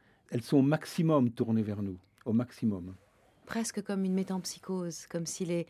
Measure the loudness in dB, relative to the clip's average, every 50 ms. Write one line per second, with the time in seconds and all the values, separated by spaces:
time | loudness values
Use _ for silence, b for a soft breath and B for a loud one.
0 | b b b b b _ -6 -6 0 4 4 6 6 6 4 0 -2 -4 -2 2
1 | 4 4 6 6 4 4 2 0 0 2 2 2 2 0 -2 -4 -4 -6 -6 -8
2 | -12 _ _ _ -4 0 0 0 0 0 -4 -2 -2 -2 0 -2 -4 -8 -12 -14
3 | _ _ _ _ _ _ _ _ _ -6 -4 -4 -4 -4 -6 -6 -6 -4 -2 -2
4 | 0 0 0 0 0 -2 -4 -4 -4 -6 -10 -10 -8 -6 -6 -4 -4 -6 -8 -10
5 | -10 -8 -8 -6 -6 -6 -6 -6 -4 -2 -2 -2 -4